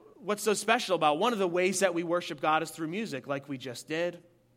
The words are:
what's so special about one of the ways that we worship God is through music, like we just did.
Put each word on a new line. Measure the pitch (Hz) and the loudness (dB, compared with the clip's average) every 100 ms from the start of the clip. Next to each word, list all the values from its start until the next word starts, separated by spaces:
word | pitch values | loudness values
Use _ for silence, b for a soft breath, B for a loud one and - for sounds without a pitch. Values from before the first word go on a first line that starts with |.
| - - | -20 -10
what's | 190 208 | -4 -2
so | 214 | 0
special | 202 - 233 - 170 | 2 4 2 2 2
about | 156 151 | 4 4
one | 233 | 2
of | 220 | 2
the | 185 | 0
ways | 175 185 190 | 2 0 2
that | 196 | 2
we | 170 | 2
worship | 170 175 175 151 | 0 -2 -2 -4
God | 160 156 | 2 2
is | 160 | 0
through | - 160 | -6 -6
music, | 190 208 131 135 | -4 -4 -6 -4
like | 139 139 | -6 -6
we | 135 | -10
just | 123 120 - | -10 -12 -6
did. | 156 175 170 - _ _ | -4 -4 -6 -14 _ _